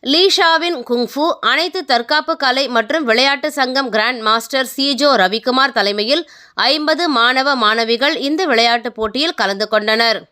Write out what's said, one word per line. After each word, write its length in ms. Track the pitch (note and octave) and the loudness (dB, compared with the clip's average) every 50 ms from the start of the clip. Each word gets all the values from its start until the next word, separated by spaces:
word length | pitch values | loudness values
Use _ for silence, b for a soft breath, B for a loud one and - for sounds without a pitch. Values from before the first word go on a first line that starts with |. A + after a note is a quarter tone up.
| - | -2
லீஷாவின் 720 | B3+ C#4 E4 F#4 G4 - - F#4+ E4+ E4 D#4+ D#4+ F4 F4 C4 A#3 | 0 2 4 4 4 4 2 2 2 2 2 0 -2 -4 -4 -4
குங்ஃபு, 420 | - B3 A#3+ B3 G#3 - C4+ D4+ E4+ D#4+ - | -4 -2 -2 -2 -4 -2 -2 0 0 -2 -2
அனைத்து 420 | - G#3+ B3 C#4+ E4 F4+ - F#4 D#4+ | -2 0 0 0 0 -2 -4 -8 -2
தற்காப்பு 480 | - B3+ A#3 A#3+ A#3+ D4 D4+ D4+ D#4 E4 | 0 0 0 0 0 -2 -2 0 -2 -4
கலை 280 | D#4+ C#4+ B3+ B3 C4 C#4 B3 | -2 0 0 0 0 -2 0
மற்றும் 380 | - A3+ A3+ G#3 C4+ D#4+ D#4 | 0 -2 0 0 -2 -2 0
விளையாட்டு 440 | A#3 A3 A#3 C4 C#4 C#4 C4+ C4 D4+ | 2 2 2 4 2 0 0 -2 -4
சங்கம் 380 | D4 D4 C4 B3+ B3+ C#4 C#4 B3 | -2 -2 -2 -2 0 -2 -2 0
கிராண்ட் 320 | G3+ A3 G#3+ A#3+ C4 A#3+ | 0 0 0 0 -2 -2
மாஸ்டர் 460 | A3 G#3+ A3 A3+ A3+ - - C4+ C4 A#3+ | 0 0 0 0 0 -2 -4 -4 -4 -4
சீஜோ 420 | - - C4+ C#4 C#4+ A3+ C#4+ D4 - | -4 -4 -2 -2 0 2 2 2 4
ரவிக்குமார் 600 | - F#3 F#3 G3 A3+ - C4 B3 C4 C4 C#4 - A#3 | 4 2 2 0 -2 -2 0 0 2 0 0 0 0
தலைமையில் 460 | G3 G3+ G3+ G#3 G#3 A3 C#4 E4 E4+ B B B B B B B G#3+ | 0 0 0 -2 0 0 0 -2 -2 B B B B B B B 0
ஐம்பது 380 | B3 C#4+ D#4 D4+ D4+ D#4 C#4 F4 E4+ | 0 0 0 0 0 0 0 0 0
மாணவ 440 | C#4+ A#3 A#3 A#3+ B3+ C4 C4 C#4+ C#4 | 2 2 2 2 2 2 0 0 0
மாணவிகள் 600 | B3+ A3+ G#3 A3 A3+ A#3 A3 A#3 A3+ B3+ C#4+ D#4+ C4+ | 2 2 2 2 2 0 0 0 0 0 0 -2 -2
இந்த 240 | A#3+ C#4 D4+ D#4+ F#4+ | -2 -2 -2 -2 0
விளையாட்டுப் 500 | D#4+ B3+ A3+ A#3 A#3 A#3 A#3+ A3+ B3 - - | 0 2 2 2 2 2 0 -2 -6 -6 -6
போட்டியில் 380 | A3 G#3+ - B3+ D4 E4 F4+ - | -6 -4 -2 -2 -2 -2 -2 -2
கலந்து 280 | A3 F#3+ G3 G3 G#3+ G#3 | -2 -4 -2 -4 -4 0
கொண்டனர். 520 | - G#3+ G#3 G#3+ A3 A3 A#3 A#3 A3 F#3 - _ | 0 0 0 2 0 2 2 0 0 -2 -6 _